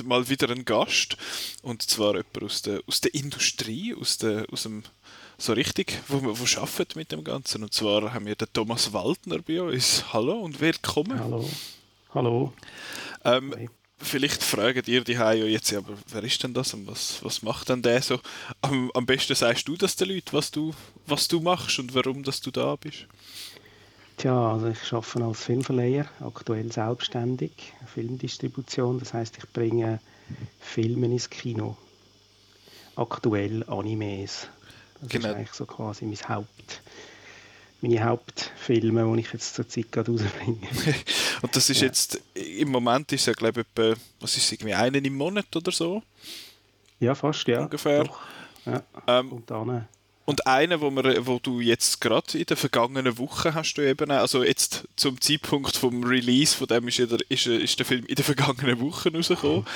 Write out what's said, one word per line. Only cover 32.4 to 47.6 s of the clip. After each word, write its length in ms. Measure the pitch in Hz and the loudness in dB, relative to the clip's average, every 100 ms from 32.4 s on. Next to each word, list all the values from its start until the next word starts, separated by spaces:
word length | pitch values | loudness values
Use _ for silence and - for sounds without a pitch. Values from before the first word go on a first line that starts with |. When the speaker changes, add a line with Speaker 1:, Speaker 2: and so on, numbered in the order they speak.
| _ _ - - - - | _ _ -20 -20 -14 -6
Speaker 2:
Aktuell 680 | 123 - 123 104 101 110 - | -4 -2 0 2 0 -2 -4
Animes. 800 | 101 107 110 104 98 98 - - - - - - - | -4 -4 -4 -4 -6 -8 -10 -12 -18 -20 -20 -20 -16
Das 80 | 131 | -6
Speaker 1:
Genau. 180 | 127 110 | -4 -2
Speaker 2:
ist 60 | 104 | -4
eigentlich 160 | 107 | -8
so 140 | - - | -10 -12
quasi 400 | - 110 104 110 | -8 -8 -6 -8
mein 100 | 104 - | -8 -4
Haupt-, 520 | 110 107 - - - - - - - - - - - - - | -6 -6 -14 -18 -18 -18 -20 -20 -20 -20 -20 -20 -20 -20 -6
meine 200 | 123 113 117 | 2 4 4
Hauptfilme, 1080 | 120 - - - - - 117 113 113 113 | 0 -4 -10 -10 -8 2 4 6 4 4
die 60 | 113 | 2
ich 120 | 113 | -2
jetzt 200 | 120 - - | -8 -8 -6
zur 120 | 113 | -6
Zeit 240 | - 113 | -4 -4
gerade 180 | - 113 | -2 0
rausbringe. 480 | 113 104 - - 113 101 123 160 139 | 0 0 -2 -4 -4 -4 -2 0 0
Speaker 1:
<laughs> 420 | - - - - | -2 -2 0 -2
Und 120 | 123 135 | 0 2
das 140 | - | 4
ist 120 | 131 | 4
Speaker 2:
Ja. 60 | 131 | 4
Speaker 1:
jetzt, 320 | 127 - - - | 2 0 -4 -8
im 360 | 95 78 95 143 | -12 -8 -2 2
Moment 420 | 127 120 131 151 | 2 4 2 2
ist 100 | 139 | 0
es 40 | - | 2
ja, 60 | |
glaub 240 | 113 113 113 | 2 2 0
ich, 80 | 113 - | -2 2
etwa, 180 | 113 113 - - | 4 4 -2 -10
was 160 | - - | -4 0
ist 80 | - | 0
es, 60 | |
irgendwie 200 | 110 110 | 0 -2
einen 300 | 95 123 139 | 2 4 4
im 140 | 139 135 | 0 0
Monat 360 | 160 202 - | -2 -2 -2
oder 180 | 165 175 | -2 -2
so? 280 | - 165 208 - _ - - - - _ _ _ - | 0 0 -2 -6 _ -18 -16 -18 -20 _ _ _ 0
Speaker 2:
Ja, 120 | 117 | 2
fast, 320 | 139 143 - - | 2 0 0 2
ja. 140 | 117 | 2